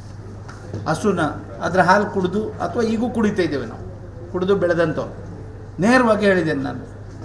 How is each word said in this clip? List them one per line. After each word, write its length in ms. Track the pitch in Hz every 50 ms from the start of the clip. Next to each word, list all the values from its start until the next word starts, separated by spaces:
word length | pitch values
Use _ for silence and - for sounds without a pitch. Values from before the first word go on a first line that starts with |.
| - - - - - - - - - - - - - - - - -
ಹಸುನ 360 | 180 180 - - 208 185 170 160 143 - - - - - -
ಅದ್ರ 180 | 175 170 170 185
ಹಾಲು 260 | 170 170 190 208 208
ಕುಡ್ದು, 440 | - - 196 180 175 175 214 214 -
ಅಥವಾ 340 | - - - - - 240 233
ಈಗೂ 260 | 220 226 214 240 233
ಕುಡಿತಾ 320 | - 226 214 208 - 185
ಇದ್ದೇವೆ 240 | 175 151 147 131 120
ನಾವು, 180 | 113 117 - - - - - - - - - - -
ಕುಡ್ದು 240 | - 180 180 180 202
ಬೆಳೆದಂಥವ್ರು." 680 | 190 175 175 170 165 170 160 139 135 120 113 - - - - - - - - - - - - - -
ನೇರವಾಗಿ 440 | 170 226 254 254 254 226 214 202 202
ಹೇಳಿದ್ದೇನೆ 380 | 202 190 180 165 156 147 135 135
ನಾನು 320 | 131 131 - - - - - - - - -